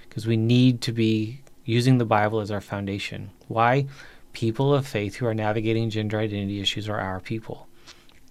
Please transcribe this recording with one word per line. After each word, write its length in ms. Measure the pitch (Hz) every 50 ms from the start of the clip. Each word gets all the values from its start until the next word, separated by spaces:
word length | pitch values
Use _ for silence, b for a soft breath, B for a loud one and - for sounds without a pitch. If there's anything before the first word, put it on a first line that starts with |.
| B B
'cause 160 | - 113 107
we 120 | 113 117 113
need 420 | 110 113 123 123 127 127 123 117
to 120 | - - 113
be 480 | 117 113 110 110 110 107 107 127 139 - - - - -
using 320 | - 113 120 120 131 131 123
the 80 | 120
Bible 340 | 107 113 104 104 107 110 110
as 100 | 104 98
our 120 | 104 101
foundation. 720 | 98 - 107 101 101 98 98 101 - - 107 101 101 98 - - - -
Why? 360 | 113 110 113 120 127 139 139 139 B B B B B B B -
People 420 | - - 117 113 113 - 135 139 143
of 140 | 139 135 -
faith 300 | - 107 104 98 - -
who 100 | 127 117
are 60 | 107
navigating 560 | 110 107 107 107 113 107 113 110 113 113 113
gender 280 | 104 110 107 107 107 107
identity 440 | 110 107 104 101 101 98 101 101
issues 260 | 98 - - 110 101 107
are 120 | 104 110
our 200 | 98 95 92 95
people. 480 | - - 113 110 - - 104 - - - B B B B B B B B B B - -